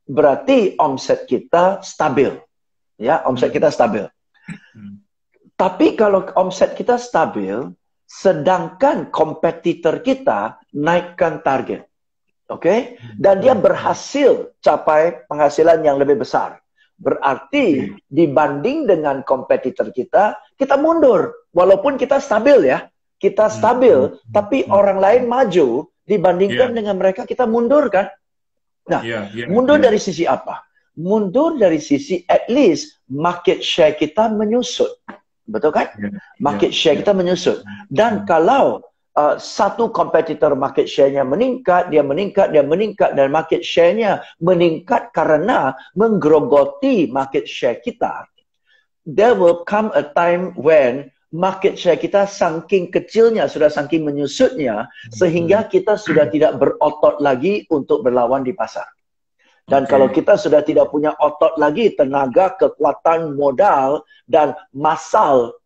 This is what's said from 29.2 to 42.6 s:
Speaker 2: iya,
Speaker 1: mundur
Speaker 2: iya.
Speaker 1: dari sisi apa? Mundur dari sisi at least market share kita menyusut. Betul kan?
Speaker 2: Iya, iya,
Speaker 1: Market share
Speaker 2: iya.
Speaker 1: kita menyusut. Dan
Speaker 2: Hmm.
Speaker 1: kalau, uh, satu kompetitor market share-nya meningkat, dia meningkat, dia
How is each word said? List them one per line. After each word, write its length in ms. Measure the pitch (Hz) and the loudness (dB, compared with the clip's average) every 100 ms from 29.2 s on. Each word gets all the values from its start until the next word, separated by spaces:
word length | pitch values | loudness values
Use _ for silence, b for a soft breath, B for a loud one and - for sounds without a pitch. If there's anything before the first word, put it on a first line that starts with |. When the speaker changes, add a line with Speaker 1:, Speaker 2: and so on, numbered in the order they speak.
| 101 | -8
Speaker 2:
iya, 120 | 107 120 | -10 -4
Speaker 1:
mundur 300 | 208 262 294 | -2 2 4
Speaker 2:
iya. 100 | 254 | 4
Speaker 1:
dari 80 | 208 | 2
sisi 320 | - 156 147 | -2 -4 -2
apa? 320 | 131 - - - _ _ - | -2 -4 -14 -16 _ _ -12
Mundur 580 | 175 214 202 214 320 311 | -4 -2 0 0 0 2
dari 220 | 190 156 | 0 0
sisi 420 | - - - 185 - | -2 -4 -2 -8 -2
at 180 | 175 - | -2 0
least 500 | 247 233 143 - _ _ | 2 2 2 -4 _ _
market 540 | 135 170 175 - 151 | -4 -4 -2 -2 -2
share 320 | - - 156 | -4 2 2
kita 340 | 151 151 - 226 | 2 -4 0 -2
menyusut. 720 | 214 214 240 220 - - - - - _ _ - | 0 -2 -2 -4 -2 -4 -4 -18 -20 _ _ -12
Betul 260 | 107 156 | -4 -2
kan? 160 | - 233 | 0 -4
Speaker 2:
Iya, 140 | 104 101 | -8 -10
iya, 100 | 101 - _ | -12 -18 _
Speaker 1:
Market 320 | 139 - 143 | -4 0 -2
share 240 | - 160 | 0 0
Speaker 2:
iya. 60 | 143 | 2
Speaker 1:
kita 120 | 202 | 0
menyusut. 460 | 190 175 180 131 104 B B B | 0 0 -2 -2 -4 B B B
Dan 340 | 135 226 202 | 0 0 0
Speaker 2:
Hmm. 40 | - | 0
Speaker 1:
kalau, 380 | 165 170 269 160 110 - _ _ | 2 2 2 2 -2 -10 _ _
uh, 220 | - 147 | -2 0
satu 560 | - - - 202 208 226 | -2 -6 -4 -2 0 -4
kompetitor 640 | 220 156 165 156 151 156 | -2 0 0 -2 0 0
market 320 | 135 135 151 - | 0 -2 -2 -2
share-nya 360 | - 139 139 | 2 2 2
meningkat, 680 | 127 156 262 247 - 180 - | -2 0 -2 -2 0 0 2
dia 100 | 151 | 0
meningkat, 500 | 143 147 202 196 185 | 0 -2 -2 0 2
dia 120 | 151 | 2